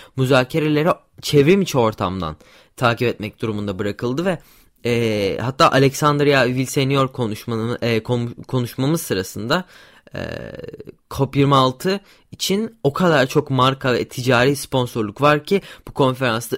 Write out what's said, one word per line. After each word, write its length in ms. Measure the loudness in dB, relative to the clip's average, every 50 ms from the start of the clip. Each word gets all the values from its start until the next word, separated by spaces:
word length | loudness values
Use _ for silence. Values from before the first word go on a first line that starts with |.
| -20 -10 _ -2
müzakerelere 760 | 0 2 4 2 2 2 -2 -2 0 0 0 2 2 0 0 -2 _ _ _ -12
çevrim 400 | -4 2 4 4 6 6 4 4
içi 160 | 2 0 2 2
ortamdan 580 | 2 2 0 -2 -4 -4 -4 -4 -6 -6 -8 -10 -14 _ -20 -20 _ _ _ -2
takip 300 | 0 0 0 0 0 -2
etmek 340 | -2 -2 -6 -10 -8 -6
durumunda 380 | -6 -6 -4 -4 -4 -4 -4 -4
bırakıldı 460 | -4 -4 -4 -4 -4 -4 -4 -2 -2
ve, 140 | -2 -4 -4 -6 -14 -20 _ _ _ _ _ -4
e, 520 | -2 -2 0 0 0 0 0 0 -2 -2 -2
hatta 300 | -4 -4 0 2 2 4
Alexandria 760 | 6 4 4 4 2 2 0 2 2 2 4 4 4 4 4
Vilsenior 600 | 2 0 -2 -2 -2 -2 0 0 2 2 0 0 0
konuşmanın, 720 | -2 -4 -4 -4 -4 -6 -6 -6 -4 -4 -4 -4 -4 -4
e, 220 | -2 -2 -2 -2 0
kon-, 400 | -2 -2 -2 -2 -4 -8 -12 -10 -6
konuşmamız 540 | -4 -4 -4 -4 -4 -4 -2 0 -2 -2
sırasında, 640 | -2 -2 -4 -4 -4 -4 -8 -8 -4 -2 -2 -2 -2 -6 -12 -20 -20 -20 -20 _ _ -16 -12
e, 40 | -10 -10 -8 -10 -10 -12 -14 -14 -14 -14 -16 -16 -16 -18 -20 -20 _ _ -10
cop 240 | -6 -4 -4 -2 0
yirmi 200 | 2 2 4 4
altı 440 | 4 4 2 0 -2 -4 -4 -4 -4 -6 _ -20 _ _ _
için 460 | -12 -6 -4 -2 -2 -2 -2 -4 -6 _ -2
o 100 | -2 0
kadar 340 | 2 2 4 4 4 2 2
çok 220 | 2 0 0 0
marka 440 | 2 2 2 2 2 0 0 0 0
ve 140 | 0 -2 -4
ticari 480 | -6 -4 0 2 2 4 4 2 0
sponsorluk 640 | 0 -4 -4 -2 -2 -2 -2 -2 -4 -4 -4 -2 0
var 240 | 2 2 2 2 0
ki 160 | 0 -2 -2 -2 -4 -16 -20 -18 -8
bu 40 |
konferansta 640 | -2 0 0 0 0 0 -2 -2 -2 -2 -4 -6 -6